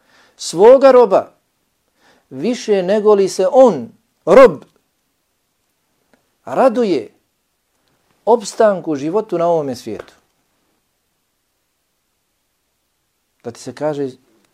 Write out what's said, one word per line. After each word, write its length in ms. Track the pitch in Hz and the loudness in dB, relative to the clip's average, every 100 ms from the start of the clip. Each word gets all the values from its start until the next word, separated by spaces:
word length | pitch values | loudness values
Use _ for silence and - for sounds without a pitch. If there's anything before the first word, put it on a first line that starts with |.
| _ _ _ - | _ _ _ -18
svoga 540 | - 160 214 269 269 | -10 2 6 6 6
roba, 420 | 247 233 185 104 _ _ _ _ _ _ _ _ _ _ | 4 4 0 -2 _ _ _ _ _ _ _ _ _ _
više 520 | 131 175 247 - 196 | -10 -8 -6 -4 -4
nego 320 | 180 214 208 | -2 -2 2
li 140 | 202 190 | 2 0
se 180 | 175 185 | -2 -2
on, 360 | 247 262 156 113 _ _ _ | 4 4 2 -10 _ _ _
rob, 380 | - 208 254 139 - _ _ _ _ _ _ _ _ _ _ _ _ _ _ _ _ _ | 2 6 6 2 -16 _ _ _ _ _ _ _ _ _ _ _ _ _ _ _ _ _
raduje 680 | - 139 254 220 226 151 107 _ _ _ _ _ _ _ _ _ _ _ | -10 -2 0 0 -4 -4 -8 _ _ _ _ _ _ _ _ _ _ _
opstanku, 720 | - 233 202 - 220 190 165 147 | -2 -2 -4 -2 -2 -2 -6 -8
životu 420 | 147 196 214 175 | -6 -6 -6 -4
na 80 | 170 | -2
ovome 300 | 165 143 120 | -4 -6 -10
svijetu? 380 | - 95 - _ _ _ _ _ _ _ _ _ _ _ _ _ _ _ _ _ _ _ _ _ _ _ _ _ _ _ _ _ _ _ _ _ | -14 -16 -18 _ _ _ _ _ _ _ _ _ _ _ _ _ _ _ _ _ _ _ _ _ _ _ _ _ _ _ _ _ _ _ _ _
Da 60 | 123 | -20
ti 100 | 113 | -18
se 140 | - | -18
kaže: 360 | 120 147 143 139 127 _ _ _ | -10 -10 -8 -10 -12 _ _ _